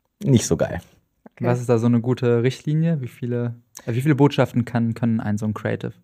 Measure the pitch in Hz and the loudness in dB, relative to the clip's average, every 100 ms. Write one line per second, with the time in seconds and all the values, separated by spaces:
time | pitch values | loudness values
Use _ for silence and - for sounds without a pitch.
0 | _ _ 139 127 - 76 69 - - _ | _ _ 2 2 4 0 -2 -4 -10 _
1 | _ _ - - 120 123 120 117 120 120 | _ _ -20 -6 -2 -2 2 2 4 2
2 | 117 123 120 117 127 - 151 156 165 156 | 0 0 2 2 0 -2 -4 -2 0 -2
3 | 123 - 120 120 120 117 _ - - 117 | -6 -10 -6 -4 -6 -8 _ -14 -6 -2
4 | 139 135 143 - 123 123 113 120 117 113 | 2 4 4 4 0 0 -2 0 -2 0
5 | 117 113 104 104 107 107 110 110 120 - | 0 0 -2 -2 -2 -4 -4 -4 -6 -12